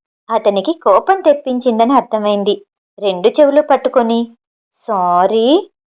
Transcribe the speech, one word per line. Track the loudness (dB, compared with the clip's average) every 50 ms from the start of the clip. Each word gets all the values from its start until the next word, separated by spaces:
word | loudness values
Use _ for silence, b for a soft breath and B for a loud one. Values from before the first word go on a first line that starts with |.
| _ _ _ _ _ -6
అతనికి | -6 -2 0 2 2 2 2 -2 -4
కోపం | -2 0 2 2 2 2 0 -2 0
తెప్పించిందని | 2 0 0 0 -2 -6 -6 -4 -2 -2 0 0 0 2 2
అర్థమైంది. | 0 0 -2 -4 -4 -2 -2 -2 -2 -2 -2 -4 -4 -6 _ _ _ _ _ _ -8
రెండు | -6 -6 -4 -2 -2 -2
చెవులు | 2 2 2 2 2 2
పట్టుకొని, | 0 0 0 -2 -2 -2 -2 -2 -2 0 -2 -4 -4 -6 -10 _ _ _ _ _ _ _ _
"సారీ," | _ _ -8 -6 -4 -2 0 0 2 2 2 0 0 0 2 0 0 -2 -4 _ _ _ _ _